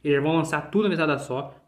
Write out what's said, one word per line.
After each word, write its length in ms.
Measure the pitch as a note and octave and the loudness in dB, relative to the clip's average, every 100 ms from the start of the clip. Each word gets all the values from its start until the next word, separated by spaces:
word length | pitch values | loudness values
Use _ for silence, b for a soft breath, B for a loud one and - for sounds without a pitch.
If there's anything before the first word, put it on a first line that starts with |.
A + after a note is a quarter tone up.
eles 180 | D3 C#3+ | 0 2
vão 140 | D3 E3 | 2 2
lançar 340 | D#3 D3+ D3 | 0 -2 0
tudo 120 | G3+ | 0
na 80 | G#3 | 2
mesada 280 | D#3+ D#3 C3+ | 2 0 -2
só. 360 | - B2+ - - | -4 -6 -8 -14